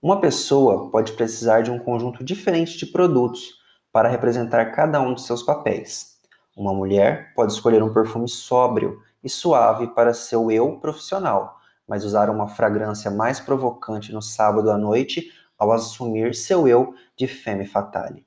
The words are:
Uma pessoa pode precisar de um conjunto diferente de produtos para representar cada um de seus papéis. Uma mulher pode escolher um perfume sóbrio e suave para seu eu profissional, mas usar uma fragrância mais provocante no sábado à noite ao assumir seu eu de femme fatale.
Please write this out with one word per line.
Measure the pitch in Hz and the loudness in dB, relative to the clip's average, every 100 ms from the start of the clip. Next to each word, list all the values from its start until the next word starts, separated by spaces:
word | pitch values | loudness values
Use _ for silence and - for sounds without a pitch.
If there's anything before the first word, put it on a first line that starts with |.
Uma | 151 196 | 2 2
pessoa | 175 131 - 139 131 92 - | 2 0 2 4 6 4 2
pode | 110 110 | 0 0
precisar | - 113 110 117 110 | -2 -4 -2 2 4
de | 117 | 2
um | 120 | -4
conjunto | 120 120 120 120 | -4 -4 -4 -8
diferente | 131 196 - 170 165 - | -8 -6 -2 0 -2 -6
de | 156 | -8
produtos | - 180 139 123 117 - _ _ _ _ | 0 2 4 2 -2 -14 _ _ _ _
para | 110 113 | 2 2
representar | 123 120 120 117 117 113 | 2 0 0 0 0 0
cada | - 156 147 | 2 2 2
um | 131 | 0
de | 127 | -4
seus | - 120 | -6 -6
papéis. | - 147 123 101 - - - _ _ _ _ - | -2 -2 -2 -4 -6 -14 -14 _ _ _ _ -8
Uma | 101 | -4
mulher | 95 95 98 104 143 - | -2 0 4 4 2 -6
pode | - 113 | 0 0
escolher | 104 120 113 | 2 4 4
um | 110 | 4
perfume | 110 110 117 120 | 2 0 -2 -6
sóbrio | - - 127 123 113 - - _ _ | -8 -2 2 2 2 -4 -8 _ _
e | 135 | -12
suave | - 175 143 113 110 117 | -6 0 4 4 2 -2
para | - 117 | 2 2
seu | 117 - 117 113 | 2 -2 -2 2
eu | 110 131 - | 2 0 -2
profissional, | - 151 - 190 180 98 - - _ _ _ | -8 -8 -8 -6 -2 -2 -4 -14 _ _ _
mas | 104 | -6
usar | 104 104 104 | -2 0 0
uma | 107 104 | 0 -6
fragrância | - 110 104 107 107 - | -2 0 0 -4 -6 -6
mais | 101 113 135 | -2 -2 -4
provocante | - 135 131 - - 107 107 | -4 -2 -2 -6 -10 -10 -10
no | 107 | -12
sábado | 107 - 107 107 107 | -12 0 2 4 2
à | 104 | 0
noite | 104 110 139 - 170 _ _ _ | 0 0 0 -6 -10 _ _ _
ao | 107 | 0
assumir | 113 113 - 123 110 113 | 0 -2 -8 -6 -2 -4
seu | 117 - 185 143 | -4 -2 2 4
eu | 120 131 - _ _ | 4 2 -4 _ _
de | 127 | -8
femme | - - 101 98 | -6 -8 -6 -4
fatale. | 104 101 - - - | -4 -4 -8 -10 -14